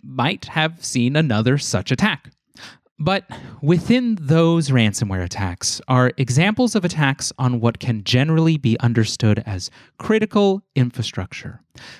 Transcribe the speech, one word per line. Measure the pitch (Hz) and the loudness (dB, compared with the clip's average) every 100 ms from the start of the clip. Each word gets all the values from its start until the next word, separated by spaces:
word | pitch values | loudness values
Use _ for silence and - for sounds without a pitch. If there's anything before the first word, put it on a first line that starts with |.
might | 135 131 123 - - | -8 -2 -2 -2 -6
have | 160 160 165 | -2 -2 -4
seen | - 131 120 147 | -6 -2 0 2
another | 156 107 113 139 | 2 2 2 0
such | - 98 - | -2 -4 -2
attack. | 127 208 175 - _ _ - - - _ - | 0 0 -2 -8 _ _ -20 -20 -20 _ -6
But | 151 196 - - - - | -2 -2 -4 -14 -18 -6
within | 143 175 - 247 240 208 | 0 2 4 2 2 -2
those | 143 160 165 170 139 | 2 4 4 2 2
ransomware | 131 107 98 104 95 90 | 4 4 2 -2 -2 -4
attacks | - 95 87 - - - | -4 -6 -4 -6 -6 0
are | 127 123 - | 2 2 0
examples | 127 127 185 214 247 220 | -2 2 2 2 0 0
of | 170 | -2
attacks | 156 139 139 - - | 0 0 0 -4 -4
on | 131 120 | -2 0
what | 117 - | 0 -2
can | - 110 95 | -4 -4 0
generally | 123 151 160 160 156 | 0 2 2 2 2
be | 123 110 | 0 0
understood | 123 113 110 - 110 104 107 | 2 2 0 0 2 2 -2
as | 95 - - - - | -8 -8 -14 -20 -10
critical | - 220 214 214 202 190 - - | -2 0 0 2 2 0 -2 0
infrastructure. | 123 - 110 - 92 - - - _ - - - | 0 -2 -6 -6 -10 -10 -16 -16 _ -20 -20 -20